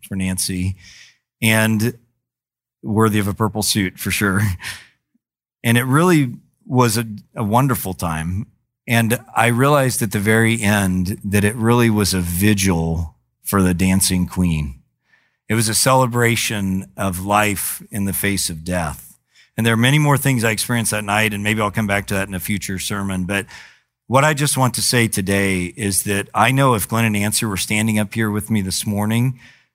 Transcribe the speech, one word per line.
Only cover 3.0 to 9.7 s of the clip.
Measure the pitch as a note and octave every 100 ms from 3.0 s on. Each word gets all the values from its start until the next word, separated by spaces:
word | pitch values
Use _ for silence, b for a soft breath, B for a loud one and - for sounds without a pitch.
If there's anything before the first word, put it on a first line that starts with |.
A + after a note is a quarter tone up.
| A2 G#2+
of | G2+
a |
purple | F#2+ G#2+ G#2+
suit | - G#2+ F#2 -
for | G2
sure. | - G2+ F#2+ G#2+ F2 B B B B _ _ _ _ _ _
And | A#2 A#2+
it |
really | B2+ C#3+ F3+ D#3+ C3 - _ _
was | - B2+ A#2+ A2
a, | A2+ G#2 -
a | -
wonderful | G#2 A#2 C#3 A2+ F#2+
time. | E2+ F2 D#2+ E2 F#2+ - _ _ _ -
And | A#2 A2+ A#2+ -
I | A2 A#2
realized | A#2+ C#3